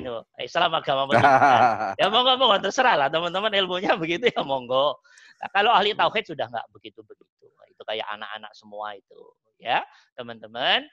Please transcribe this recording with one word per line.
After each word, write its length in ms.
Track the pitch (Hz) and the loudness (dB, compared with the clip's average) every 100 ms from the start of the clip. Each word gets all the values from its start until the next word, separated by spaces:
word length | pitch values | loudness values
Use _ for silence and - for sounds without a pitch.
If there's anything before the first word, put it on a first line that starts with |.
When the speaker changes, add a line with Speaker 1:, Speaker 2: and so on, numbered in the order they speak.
Speaker 1:
<laughs> 20 | 127 | -4
Speaker 2:
loh. 240 | 113 - - | -10 -12 -14
Islam 320 | 165 170 175 160 | -8 -2 0 0
agama 320 | 143 135 135 | -2 -2 0
pesugihan. 840 | 123 143 135 139 120 120 104 107 98 | 4 6 6 6 6 6 2 -2 0
Speaker 1:
<laughs> 20 | |
Speaker 2:
Ya, 60 | 175 | 2
monggo, 300 | 220 254 254 | 2 2 2
monggo, 240 | 262 196 | 2 2
terserah 320 | 185 - 254 180 | 0 0 2 2
lah, 140 | 139 | 2
teman-teman, 400 | 160 170 180 214 | 0 -4 -4 -2
ilmunya 460 | 202 190 180 196 196 | -2 -2 -2 -2 -2
begitu, 320 | 160 170 240 | -2 -2 -2
ya, 160 | - 147 | -2 -2
monggo. 560 | 135 123 131 143 - _ _ - _ | -4 -2 0 0 -2 _ _ -20 _
Nah, 80 | - | -6
kalau 240 | 190 208 | -2 2
ahli 240 | 208 208 196 | 2 2 0
tauhid 320 | 170 214 208 | 0 -2 -6
sudah 160 | 151 117 | -8 -8
nggak 240 | 117 - | -8 -12
begitu-begitu. 560 | 107 110 110 107 107 _ _ _ _ _ | _ -20 -20 -20 -20 _ _ _ _ _
Itu 140 | - | -16
kayak 220 | - 110 107 | -8 -8 -8
anak-anak 440 | 104 107 110 107 | -10 -12 -14 -16
semua 400 | - 107 104 107 | -20 -16 -12 -10
itu, 260 | 101 _ - - _ _ _ | -12 _ -20 -20 _ _ _
ya, 280 | 117 147 - _ _ - | -4 -4 -4 _ _ -18
teman-teman. 680 | 120 113 110 117 151 214 294 | -16 -16 -14 -6 -2 -2 -4